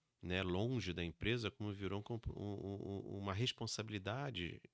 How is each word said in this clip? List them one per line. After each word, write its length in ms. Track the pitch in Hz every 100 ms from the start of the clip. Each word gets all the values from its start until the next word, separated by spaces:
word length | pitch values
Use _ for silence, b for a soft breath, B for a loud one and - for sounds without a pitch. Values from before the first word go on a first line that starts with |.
| _ _
né, 220 | 90 90
longe 480 | 95 90 117 131 92
da 100 | 85
empresa, 480 | 85 - 101 120 107
como 220 | - 104
virou 300 | 98 95 98
um 20 |
compro-, 340 | 107 117 - -
um, 60 |
um, 720 | 101 98 95 98 - 98 - 101
um, 40 |
uma 140 | 98
responsabilidade 1300 | 98 120 - 113 - 107 107 95 123 143 104 85 - -